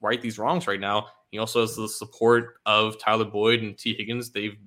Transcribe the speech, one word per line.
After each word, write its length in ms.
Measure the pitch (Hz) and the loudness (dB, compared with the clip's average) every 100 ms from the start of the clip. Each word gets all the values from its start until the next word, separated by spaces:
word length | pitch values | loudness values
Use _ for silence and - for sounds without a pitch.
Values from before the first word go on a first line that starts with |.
right 200 | 104 120 | -2 -2
these 180 | 117 107 | -4 -2
wrongs 260 | 120 175 170 | 0 0 -2
right 140 | 98 | -4
now. 280 | 98 104 104 - _ | -2 -2 -2 -12 _
He 100 | 104 | -6
also 220 | 113 120 | -2 0
has 140 | 110 110 | 0 -2
the 140 | 107 | -6
support 640 | - 107 - 113 117 117 - 107 | -8 -12 0 4 4 2 -6 2
of 340 | 107 107 107 | 2 2 0
Tyler 260 | 107 110 104 | 0 2 0
Boyd 360 | 104 110 117 | 2 2 2
and 160 | 107 - | 0 -6
T 160 | 120 101 | -6 -4
Higgins. 360 | 104 120 120 | -6 -6 -6
They've 260 | 104 104 104 | -6 -6 -8